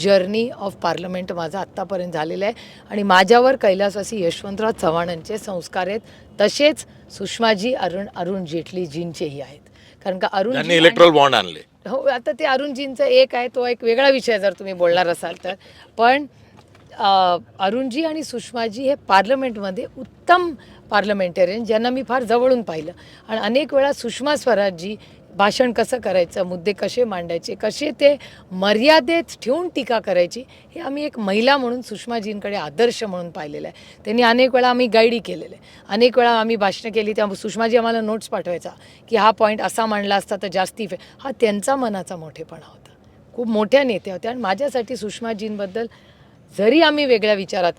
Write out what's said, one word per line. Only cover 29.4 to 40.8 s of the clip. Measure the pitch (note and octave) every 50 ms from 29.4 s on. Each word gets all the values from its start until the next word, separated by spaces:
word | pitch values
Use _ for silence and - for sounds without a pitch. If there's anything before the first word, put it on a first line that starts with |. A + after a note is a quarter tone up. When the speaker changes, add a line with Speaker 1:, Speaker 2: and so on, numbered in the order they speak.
Speaker 1:
ठेवून | - A3 C#4 E4+ F4+ E4+ -
टीका | D4+ A3+ - A#3 G#3+
करायची, | - G#3 F3+ F3+ F3+ E3+ - A#3 C4 - - - - _ _
हे | E4+
आम्ही | E4 C4+ C#4 D4 D4
एक | D4 - A#3
महिला | G#3 F#3+ G3 A3 A#3 C4 C#4+
म्हणून | C#4 B3+ A#3 A#3+ B3+
सुषमाजींकडे | A3+ - G#3 F#3+ - A#3+ A#3 A#3 G3 G#3+ G#3 G3+ F#3+ G3+ G3+
आदर्श | F#3+ D3+ D3+ D3 A3 A#3+ A#3+ A3+ - A#3
म्हणून | G3+ F3+ F3+ F3 E3+
पाहिलेलं | D#3 F#3+ D#3 D3 D3 D3+ D#3
आहे. | D#3+ - - - - - - -
त्यांनी | G#3 A3 A#3+
अनेक | B3 A3+ A#3 B3 C4 B3 C4
वेळा | B3 B3 B3
आम्ही | B3 B3 B3+
गाईडही | A3 G#3+ A3 A3+ A#3 A#3+ A3+
केलेलं | - F3 F3+ D#3+ - - -
आहे. | - - - - - - -
अनेक | G3 A3 A#3+ B3+ -
वेळा | B3+ A#3+ A#3+
आम्ही | A#3 A3 A3 A3+ A#3
भाषणं | G3+ G3+ F#3+ F#3 - - A3+
केली, | G3 A3+ G#3+ G#3 G#3
तेव्हा | A3 G#3+ G3+ G3
सुषमाजी | - - G#3 D#3+ G#3+ A3+ A3+ A#3
आम्हाला | A#3 A3+ A#3 A#3 A3+
नोट्स | A3 G#3+ A3 G#3 -
पाठवायचा | - A3+ F#3+ E3 F3+ F3 D#3+ - F3 - - - - - - - -
की | A3+
हा | G#3 G3 A3
पॉइंट | G#3 - A#3 G#3 A3 G#3+
असा | G3+ F#3 - A#3 A3+
मांडला | A3 G#3 G3+ G3+ G3+ G3+
असता | G3 - - G#3+
तर | F#3+ G#3+ F#3+ E3+
जास्ती | F#3+ F#3 F3+ - -